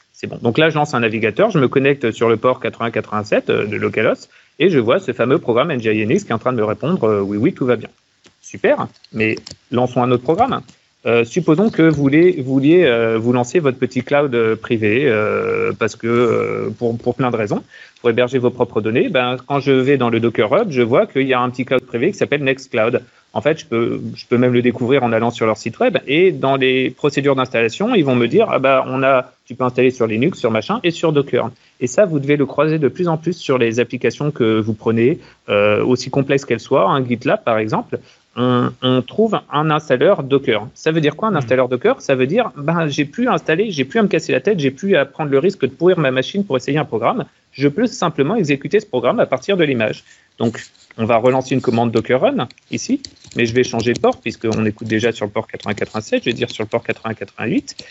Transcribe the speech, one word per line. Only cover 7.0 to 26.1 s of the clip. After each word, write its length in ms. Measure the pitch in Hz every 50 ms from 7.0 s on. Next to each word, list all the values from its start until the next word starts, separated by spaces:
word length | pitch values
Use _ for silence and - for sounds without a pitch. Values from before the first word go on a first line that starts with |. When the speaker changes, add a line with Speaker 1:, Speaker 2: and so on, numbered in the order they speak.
| 120
Speaker 1:
euh, « 160 | 110 107 101 98
Oui, 160 | 98 104 104
oui, 140 | 117 180 -
tout 140 | - 143
va 80 | 123 120
bien. » 140 | - - - _ _ _ _ _ _ _ - _ _
Super, 460 | _ - - 107 - 220 294 - - - - _ - _ -
mais 220 | 107 110 110 110 - - - - - _ _ -
lançons 280 | 120 127 123 - 131
un 120 | 123 127 123
autre 100 | 120 123
programme. 380 | 139 160 196 247 269 165 - - - - _ _ _ _ _ -
Euh, 180 | 120 117 120 117
supposons 440 | 117 - 185 160 - 156 160 214 226
que 140 | - - 160
vous 180 | 160 151 143
voulez, 400 | 143 135 139 156 175 185 175 147
vouliez, 440 | 127 131 131 135 135 147 165 185 175
euh, 340 | 135 117 117 113 113 113 113
vous 160 | 113 120 123
lancer 240 | 123 120 - - 180
votre 200 | 151 135 123 -
petit 240 | 127 123 - 131 117
cloud, 320 | - 143 143 147 143 120
euh, 220 | 117 113 110 110
privé, 460 | 107 - - 123 110 110 104 107 127 147
euh, 680 | 135 110 107 107 104 101 101 101 101 101 101 104 104 101 -
parce 180 | 117 107 -
que, 100 | - -
euh, 640 | 117 117 120 123 113 110 110 107 107 107 107 107 107 110 -
pour, 180 | 120 117 117
pour 180 | 117 - 123 120
plein 160 | - 135 123
de 60 | 120
raisons, 260 | 110 107 95 160 247 - - - - - - _ _
pour 80 | - 120
héberger 300 | 113 120 123 120 131 131
vos 100 | 120 120
propres 320 | 120 - 123 - - 113
données, 300 | 101 110 110 139 226 269
ben, 260 | 165 127 123 123 127 127 -
quand 140 | - 143 139
je 120 | - 139 135
vais 260 | 131 127 131 139 131
dans 100 | 123 117
le 100 | 117 113
Docker 320 | 113 113 - - 110 104 135
Hub, 160 | 196 240 196
je 100 | 135 127
vois 260 | 120 113 127 170 220
qu'il 200 | - - 139 135
y 80 | 135 127
a 60 | 123
un 100 | 123 123
petit 160 | 120 - 123
cloud 160 | - 135 123 -
privé 260 | - - 117 131 190 202
qui 40 |
s'appelle 260 | - 127 - 139 151 143
Nextcloud. 600 | 131 135 135 - - - 117 107 120 127 117 - - _ _ _ _ -
En 80 | 113 -
fait, 160 | 147 165 160
je 60 | -
peux, 340 | - 117 113 117 110 113 110 117 113 117
je 100 | - -
peux 120 | - 123 120
même 160 | 127 127 123
le 80 | 120 120
découvrir 400 | 123 113 120 123 113 139 139 123
en 100 | 117 113
allant 180 | 110 117 117
sur 140 | 113 - 117
leur 140 | 110 107 -
site 200 | - 139 - -
web. 200 | 233 254 180 127 -
Et 260 | -